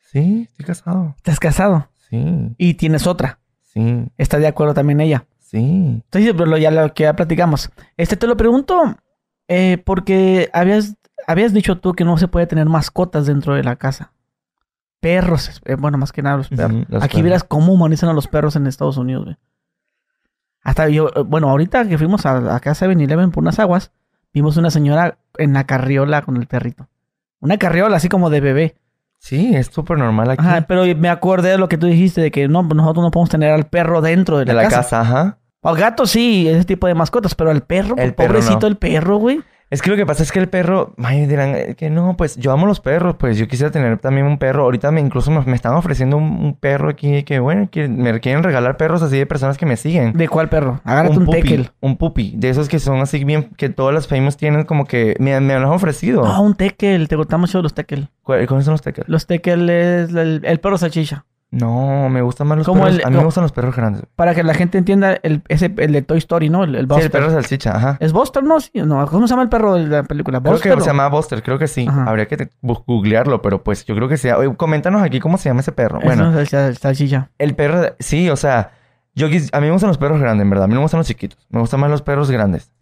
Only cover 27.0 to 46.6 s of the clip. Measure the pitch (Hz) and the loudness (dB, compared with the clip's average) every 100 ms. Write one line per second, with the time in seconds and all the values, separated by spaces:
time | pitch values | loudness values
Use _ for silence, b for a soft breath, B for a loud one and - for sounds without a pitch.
27 | _ _ _ _ 143 202 185 165 208 190 | _ _ _ _ -2 0 0 2 2 2
28 | 170 190 175 147 139 135 160 - _ _ | 2 2 2 2 0 0 -2 -4 _ _
29 | _ _ - 131 220 165 123 - 156 147 | _ _ -8 -2 0 2 0 -6 -4 0
30 | 123 107 117 131 165 175 160 185 180 165 | 0 2 0 2 2 2 2 2 2 2
31 | 175 175 185 185 175 190 185 170 175 170 | 0 0 0 2 2 2 0 0 2 4
32 | 185 170 160 143 139 160 175 156 160 160 | 2 2 -2 0 0 2 2 2 2 2
33 | 170 170 170 160 151 151 151 175 165 165 | 0 2 0 2 2 2 0 -2 0 0
34 | 156 170 185 151 127 117 113 123 123 113 | 2 2 2 0 2 2 2 2 0 0
35 | 113 127 175 - _ _ 156 160 208 226 | 0 0 0 -4 _ _ -4 2 0 2
36 | 240 226 240 208 165 160 180 185 180 165 | 0 2 2 2 2 2 0 0 0 0
37 | 160 240 196 - 160 151 - 175 202 254 | 0 -2 -4 -2 0 0 0 -2 -2 -2
38 | 123 - - 226 226 110 214 202 175 160 | -2 0 2 2 2 2 2 0 0 0
39 | 170 208 226 294 - b b 135 175 196 | 0 0 2 -2 -6 b b -4 0 0
40 | 185 147 156 190 185 185 170 190 - - | 0 -2 -2 0 -2 0 0 0 -2 -4
41 | 123 139 147 143 139 135 - 123 160 156 | -2 0 0 0 -2 -4 -6 -6 -4 0
42 | 175 175 170 - 139 135 190 202 - 156 | 0 0 -4 -2 0 2 2 0 -2 0
43 | 175 170 131 107 110 123 147 160 127 113 | 0 -2 -2 0 -2 -2 -2 0 -2 -2
44 | 131 135 139 143 131 135 135 120 143 160 | -2 0 0 0 0 2 0 0 0 0
45 | 143 127 123 160 127 123 113 143 170 131 | 0 0 0 0 0 -2 0 -2 0 -2
46 | 131 147 156 151 147 143 | 0 0 -2 -2 -4 -4